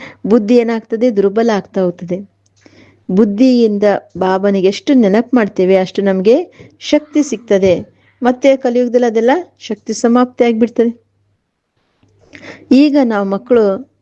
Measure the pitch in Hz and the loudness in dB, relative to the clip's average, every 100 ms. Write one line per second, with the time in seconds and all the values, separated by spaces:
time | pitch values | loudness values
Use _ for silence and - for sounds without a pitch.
0 | - - 190 226 202 247 233 226 - 226 | -8 -12 0 0 2 0 2 -4 -6 -2
1 | 247 202 196 208 233 202 185 196 180 175 | -2 0 -2 0 -2 -2 -4 -4 -4 -4
2 | 170 180 202 _ _ _ _ _ - _ | -10 -10 -10 _ _ _ _ _ -20 _
3 | - 185 214 202 262 247 226 202 208 196 | -4 0 0 2 2 4 2 2 0 0
4 | - 175 190 190 202 196 185 202 - 262 | -6 -6 -2 0 0 0 0 -2 0 2
5 | 208 208 240 254 202 - 185 190 185 - | 4 0 0 -2 -2 -2 2 2 0 -2
6 | 196 190 190 277 359 - - _ - 294 | -2 0 2 2 0 -14 -20 _ -2 -2
7 | 294 302 285 214 - 202 190 170 - _ | -2 -4 -4 -6 -2 0 2 0 -4 _
8 | _ _ 240 254 269 269 254 240 247 240 | _ _ -4 0 0 0 0 -2 0 0
9 | 240 220 233 330 349 _ - 208 - 220 | 0 0 0 0 -4 _ -12 -12 -8 -4
10 | 233 240 247 - 240 220 233 233 233 233 | 0 2 0 0 -2 0 -2 0 -2 -4
11 | _ _ _ _ _ _ _ _ _ _ | _ _ _ _ _ _ _ _ _ _
12 | _ _ _ - - - - 254 302 285 | _ _ _ -20 -20 -20 0 2 4 2
13 | 247 208 196 196 - 240 208 190 269 _ | 0 -2 -4 -6 0 0 2 -2 -10 _